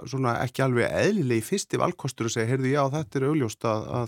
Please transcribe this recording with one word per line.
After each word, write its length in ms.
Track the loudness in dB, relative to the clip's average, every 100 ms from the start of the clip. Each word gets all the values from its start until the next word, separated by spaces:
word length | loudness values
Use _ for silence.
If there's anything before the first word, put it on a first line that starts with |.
| 0
svona 220 | -2 0 0
ekki 200 | -2 0
alveg 240 | 2 2 2
eðlileg 480 | 2 2 2 2 0
í 60 | 0
fyrsti 320 | -4 -2 0
valkostur 480 | 0 -2 -8 -4 -4
að 60 | -2
segja, 120 | 0
"Heyrðu, 220 | 0 2
já, 100 | 2 2
þetta 280 | -2 -4 -2
er 80 | 0
augljóst 400 | 0 0 -2 -2
að, 180 | -2 -2
að 80 | -4